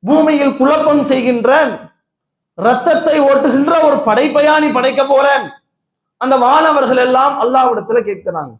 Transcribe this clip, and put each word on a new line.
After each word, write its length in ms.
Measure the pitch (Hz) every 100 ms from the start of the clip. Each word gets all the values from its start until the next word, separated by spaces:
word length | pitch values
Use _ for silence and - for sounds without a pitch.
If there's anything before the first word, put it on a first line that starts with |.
பூமியில் 520 | 190 311 311 302 277 -
குழப்பம் 460 | 262 311 302 294
செய்கின்ற, 760 | 277 262 240 240 233 285 285 - - _ _ _ _ _ _
ரத்தத்தை 680 | - 202 254 339 320 320 302
ஓட்டுகின்ற 640 | 277 269 294 262 285 330
ஒரு 140 | 302 269
படைப்பையா 640 | 220 214 285 294 294 311
நீ 80 | 302
படைக்க 380 | 247 254 269 269
போற? 460 | 269 277 277 220 - _ _ _ _ _ _
அந்த 200 | 247 269
வானவர்கள் 600 | 247 294 320 294 254 254
எல்லாம் 460 | 247 254 277 269
அல்லாஹ்விடத்துல 480 | 240 262 254 220 185
கேட்கிறாங்க. 600 | 233 208 185 185 165 143 113